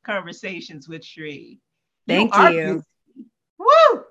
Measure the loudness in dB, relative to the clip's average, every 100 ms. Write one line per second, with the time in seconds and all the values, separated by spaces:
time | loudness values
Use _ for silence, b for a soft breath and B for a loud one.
0 | -8 -10 -10 -14 -14 -14 -16 -20 -18 -18
1 | -18 -16 -16 -16 -20 -20 _ _ _ _
2 | -2 0 2 4 4 2 -4 -6 -10 _
3 | _ -20 -20 _ _ _ 2 6 4 2
4 | -8